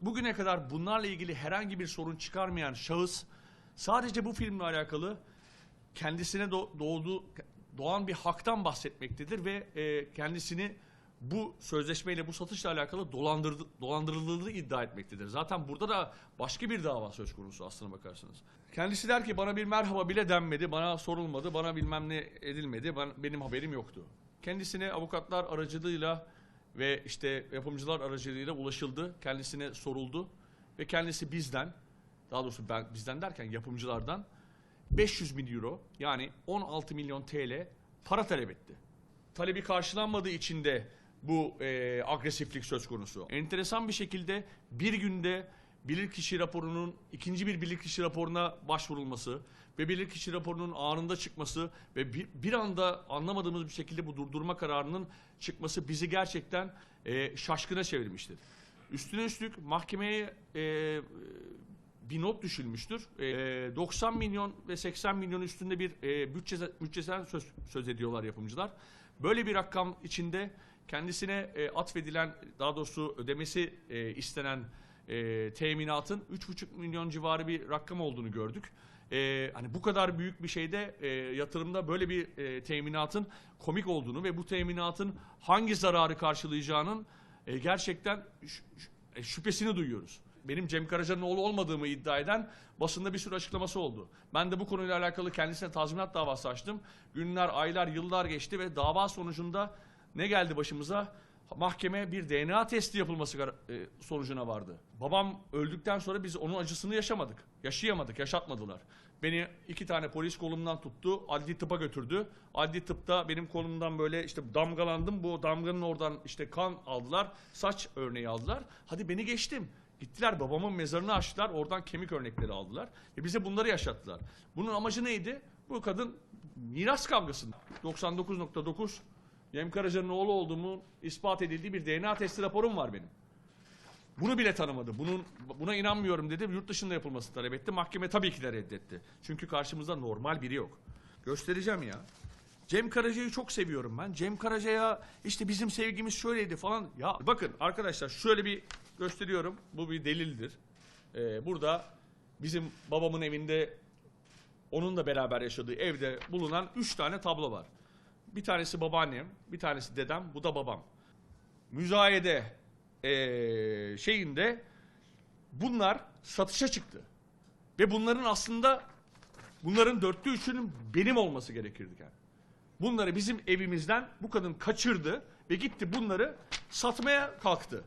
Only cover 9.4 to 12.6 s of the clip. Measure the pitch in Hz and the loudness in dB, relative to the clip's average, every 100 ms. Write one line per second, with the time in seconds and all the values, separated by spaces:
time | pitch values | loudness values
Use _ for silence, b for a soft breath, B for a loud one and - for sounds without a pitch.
9.4 | 180 202 - 151 151 147 143 156 151 170 | -2 -4 -4 -2 0 0 -2 -4 -2 -2
10.4 | 160 175 202 208 B B B - 123 208 | -2 -2 -2 -4 B B B -12 -4 -2
11.4 | 214 - - 151 147 160 185 170 160 165 | -2 -6 -2 0 0 -2 -2 -4 -4 -6
12.4 | 175 208 | -6 -4